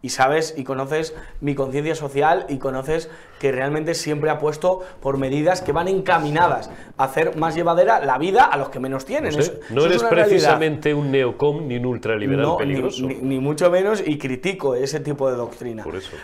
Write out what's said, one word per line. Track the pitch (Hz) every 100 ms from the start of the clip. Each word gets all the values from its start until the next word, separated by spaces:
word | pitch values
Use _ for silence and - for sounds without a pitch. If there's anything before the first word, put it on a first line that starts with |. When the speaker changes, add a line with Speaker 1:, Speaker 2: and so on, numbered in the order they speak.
Speaker 1:
Y | 127
sabes | - 131 156 160 -
y |
conoces | 131 131 135 156 156 - - -
mi | 143
conciencia | 143 165 135 151
social | 151 143 135 151 185 185
y | 139
conoces | 139 131 135 160 165 - - -
que | 139
realmente | 127 139 151 156
siempre | 156 151 147 151
apuesto | 147 147 147 180 180 - -
por | 135 135
medidas | 135 143 151 180
que | 180
van | 156 180
encaminadas | 190 185 165 151 151 175 127 - - - -
a |
hacer | 135 - 160 156
más | 165
llevadera | 156 170 170 190 226
la | 143 131
vida | 170 196
a | 285 147
los | 135
que | 131
menos | 131 135 -
tienen. | 269 277
Speaker 2:
No | 147
sé, | 160
Speaker 1:
Eso, | - -
Speaker 2:
no | 117
Speaker 1:
eso | 165
es |
Speaker 2:
eres | 175
Speaker 1:
una | 233
realidad. | 170 208
Speaker 2:
precisamente | 190 151 131 160 151 151
un | 147 143
neocon | 135 127 120 147 147 151
ni | 120
un | 123
ultraliberal | 120 110 110 135 139
Speaker 1:
No, | 143
ni, | 170
Speaker 2:
peligroso. | 143 139 127 123 131
Speaker 1:
ni, |
ni | 135 127 135
mucho | 135 151 175
menos, | 180 196 214 156
y | 147
critico | 135 127 - 190 139
ese | 123 131 151
tipo | 139 147 135
de | 123
doctrina. | 113 - 123 110
Speaker 2:
Por | 98 87
eso. | - -